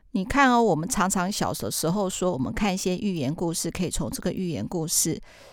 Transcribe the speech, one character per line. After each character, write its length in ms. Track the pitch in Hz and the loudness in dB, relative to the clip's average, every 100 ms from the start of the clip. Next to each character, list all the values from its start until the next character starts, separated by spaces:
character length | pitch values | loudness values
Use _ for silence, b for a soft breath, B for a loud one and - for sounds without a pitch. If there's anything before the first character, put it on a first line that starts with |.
| - | -6
你 80 | 202 | -4
看 300 | 185 269 269 | 0 4 6
哦， 100 | 240 | 6
我 120 | 226 | 6
们 120 | 156 165 | 4 0
常 220 | - 185 | 0 2
常 240 | 190 180 | 2 0
小 220 | 208 - | -2 -2
的 160 | 147 104 | -2 -4
时 180 | - 160 | -2 0
候 220 | 196 190 | 0 0
说， 200 | - 180 | 0 0
我 40 | 175 | 0
们 160 | - | -2
看 220 | 214 208 | 0 0
一 20 | 185 | 0
些 180 | 190 180 | -2 -2
寓 160 | 208 | -2
言 200 | 175 127 | -2 -2
故 200 | 165 175 | -2 -2
事， 160 | 170 170 | -2 -4
可 120 | - | -2
以 60 | 185 | -4
从 220 | - 110 | -2 -4
这 100 | - | -4
个 100 | 185 | -4
寓 200 | - 185 | -2 -4
言 160 | 160 208 | -4 -4
故 180 | 180 160 | -4 -2
事 320 | - 165 156 b b b | 0 0 -2 b b b